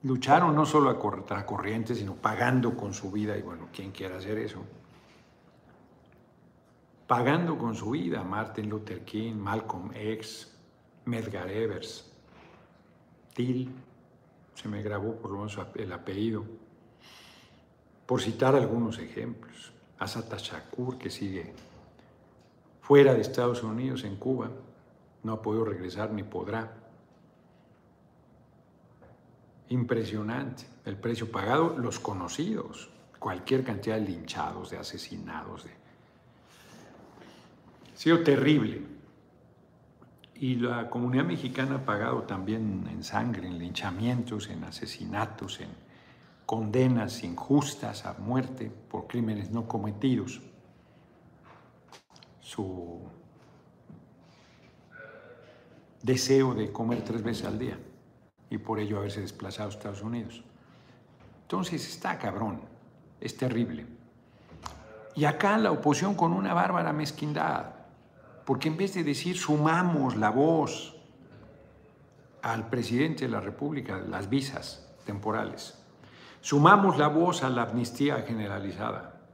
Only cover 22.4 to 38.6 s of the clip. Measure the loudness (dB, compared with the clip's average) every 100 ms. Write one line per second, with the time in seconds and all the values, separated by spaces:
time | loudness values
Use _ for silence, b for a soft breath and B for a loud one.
22.4 | -20 _ _ -20 8 10 12 8 2 2
23.4 | 2 0 -2 -4 -4 -4 -6 -6 -2 -2
24.4 | -4 -10 -16 -20 -20 -20 -20 _ -6 -4
25.4 | 0 0 0 -2 -6 -6 -4 -4 -6 -8
26.4 | -4 -6 -6 -12 -20 -20 -20 -20 -20 _
27.4 | -20 -20 _ _ _ _ -20 _ _ -20
28.4 | -20 -20 _ _ -20 -20 -20 -20 -20 -20
29.4 | -20 -20 -2 0 2 0 -2 -4 -4 -6
30.4 | -6 -10 -16 -16 -12 -6 -4 -4 -4 -4
31.4 | 2 2 2 0 -4 -4 -6 -6 -6 -4
32.4 | -2 -2 -6 -12 -18 -20 -20 -10 -6 -6
33.4 | 0 2 2 -2 -2 0 0 -4 -8 -6
34.4 | -4 -6 -10 -10 -10 -12 -12 -12 -10 -10
35.4 | -10 -14 -16 -20 -20 -20 -20 -20 -20 -20
36.4 | B B B B B -20 -20 -20 -20 -20
37.4 | -20 -20 -20 -20 -20 0 6 8 8 6
38.4 | 8 6